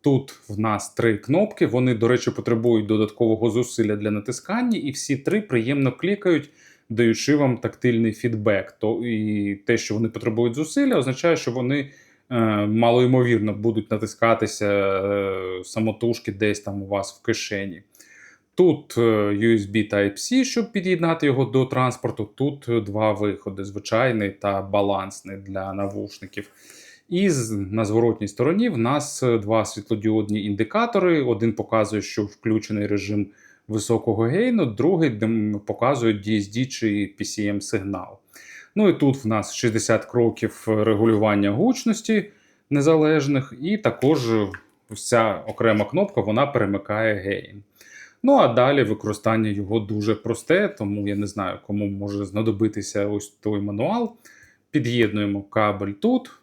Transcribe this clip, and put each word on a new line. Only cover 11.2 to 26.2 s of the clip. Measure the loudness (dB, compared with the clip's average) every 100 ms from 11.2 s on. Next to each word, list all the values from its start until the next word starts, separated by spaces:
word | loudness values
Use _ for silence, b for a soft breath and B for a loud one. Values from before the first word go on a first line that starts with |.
| 0 0
що | -2
вони, | -4 -2 -2 -4 B B B _
е, | 0 2 2 2
малоймовірно | 4 4 6 6 4 4 2 0
будуть | -2 -2 -2 -4
натискатися, | -4 -4 0 2 4 0 -2 0
е, | 0 0 0 0 0 -2 -4 -6 -8
самотужки | -8 -2 -2 0 -2 -2 -6
десь | -2 0 0
там | -6 -10
у | -4
вас | -4 -4
в | -6
кишені. | -2 -2 -4 -8 -8 -12 _ B B B B B _
Тут, | 4 4 4 -4 2
е, | 2 4 2
U | 2 4 4
S | 2
B | -2 0
Type-C, | 2 2 -2 0 0
щоб | 2 -2 -2
під'єднати | -4 -2 0 0 2
його | 2 2
до | 2 2
транспорту. | 2 2 0 0 -6 -6 -10
Тут, | -2 -4 -4 -2
е, | -2
два | 0 0 0
виходи: | 2 -2 -4 -8 -10
звичайний | -10 -10 -2 2 2 0 -2
та | -2 -4 -2
балансний | -2 0 0 0 -4 -12 -16 -14
для | -10 -8 -6
навушників. | -6 -6 -6 -12 -14